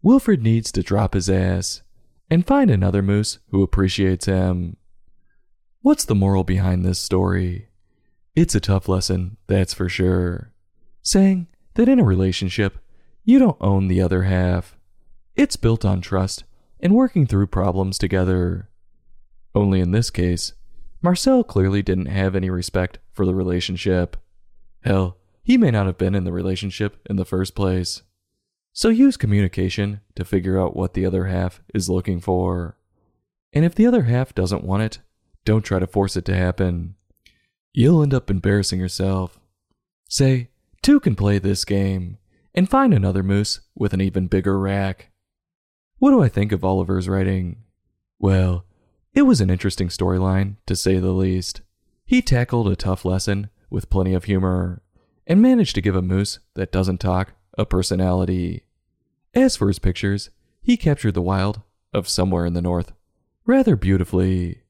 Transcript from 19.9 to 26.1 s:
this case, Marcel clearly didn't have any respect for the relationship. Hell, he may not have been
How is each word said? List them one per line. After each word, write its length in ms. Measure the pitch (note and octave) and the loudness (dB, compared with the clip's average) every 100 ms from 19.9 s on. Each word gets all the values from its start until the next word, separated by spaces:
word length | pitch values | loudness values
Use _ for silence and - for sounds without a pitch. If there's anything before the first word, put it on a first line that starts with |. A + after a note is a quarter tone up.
this 180 | G#2 A#2 | 0 -2
case, 440 | - F2+ F2 - - - - - - | -2 -2 -2 -6 -14 -20 -16 -16 -4
Marcel 420 | F3 F3+ C4+ B3+ | -2 0 2 2
clearly 380 | A3+ - F#2+ G2+ | 2 0 0 0
didn't 260 | G2 F#2 C#2+ | 0 -2 -2
have 280 | G2 F#2+ F#2+ | -2 -2 -2
any 140 | F#2 | -2
respect 500 | F2+ - F#2 F2+ - - | -4 -4 -4 -4 -8 -18
for 120 | - F#2 | -4 -2
the 80 | |
relationship. 840 | F#2 F#2 F2+ - F2 G2+ F2+ F2 - - _ - - - - | 0 -2 -2 -4 -6 -2 0 -2 -6 -14 _ -20 -20 -20 -8
Hell, 340 | - G2 F#2 - _ _ | -2 0 0 -6 _ _
he 160 | - B3+ | 0 2
may 140 | F#3+ | 4
not 140 | A2 F#2+ | 2 -2
have 120 | F2+ | -2
been 160 | F#2+ | -2